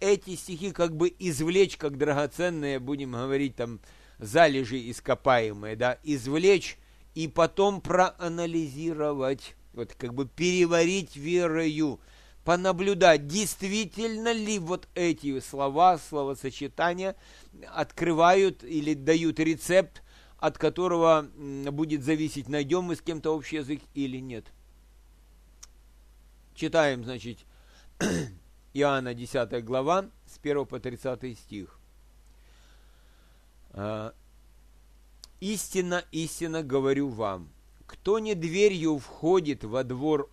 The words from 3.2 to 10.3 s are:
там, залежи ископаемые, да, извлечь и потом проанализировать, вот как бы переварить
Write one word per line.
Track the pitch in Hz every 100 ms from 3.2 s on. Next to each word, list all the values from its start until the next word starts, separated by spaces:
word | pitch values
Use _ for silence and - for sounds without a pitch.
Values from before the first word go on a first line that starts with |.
| 131 139 139 -
там, | 120 113 - - - -
залежи | 110 143 160 135 120 131 117
ископаемые, | 117 - 123 139 123 110 101 107 110
да, | 123 123
извлечь | 151 143 117 151 185 190 - - - - -
и | 156 160
потом | - 165 - 196 196
проанализировать, | - 180 185 - 175 170 170 165 151 135 165 156 151 143 131 135 - - -
вот | 117 113
как | - 123
бы | 123
переварить | 131